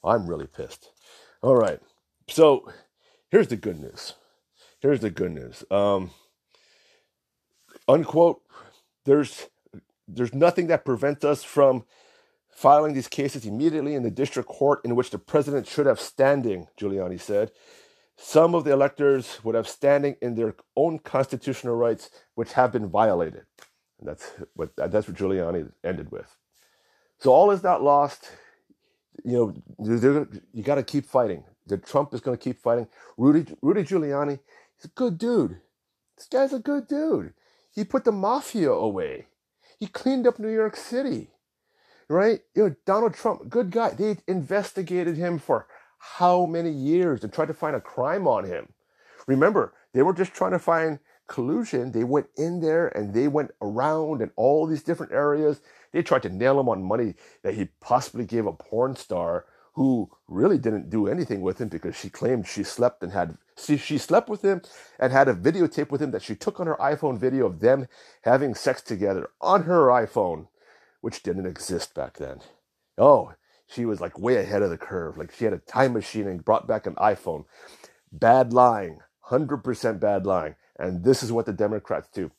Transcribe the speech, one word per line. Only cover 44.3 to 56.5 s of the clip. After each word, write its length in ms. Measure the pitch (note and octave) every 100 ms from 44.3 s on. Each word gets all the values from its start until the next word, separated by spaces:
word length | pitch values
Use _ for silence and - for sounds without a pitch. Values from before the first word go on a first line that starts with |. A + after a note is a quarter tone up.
| F#3 C#3 G3 G3+ - F3 F3+ E3+ D#3+
him 220 | F3 E3+
for 280 | - A#2+ - - _ _
how 460 | - - F3+ F3+
many 260 | E3+ E3+ E3+
years 540 | D3 C3 E3+ F3 C3
and 80 | A2
tried 160 | - D#3
to 60 |
find 200 | D#3 D#3
a 60 | C3
crime 480 | - - B2+ F#3+ E3+
on 160 | A2
him? 300 | F#2+ F2 - _ _ _ _ - -
Remember, 460 | C3 E3 G3+ A2 _ _
they 80 | B2
were 100 | D3+
just 220 | E3+ F#3
trying 160 | - F#3
to 80 | F3+
find 400 | - E3 D#3+ D3 _ _ _
collusion. 640 | - B2 G3 A3+ B2+ B2
They 120 | A2+
went 220 | A#2+ C#3+ - -
in 240 | D#3+ F3
there 280 | D#3+ D#3+ E3+
and 260 | - G#2
they 120 | G#2 C#3+
went 260 | D3 C#3 -
around 580 | G#2 G#2+ C#3+ D#3 D#3 D3
in 100 | A2 -
all 300 | B2 D3+ D#3+
these 160 | D#3
different 300 | - B2 -
areas. 500 | C3 D3 D3 D3+ C#3+ _ - _
They 100 | E3
tried 200 | E3+ C3+
to 40 | G2+
nail 320 | F#2 B2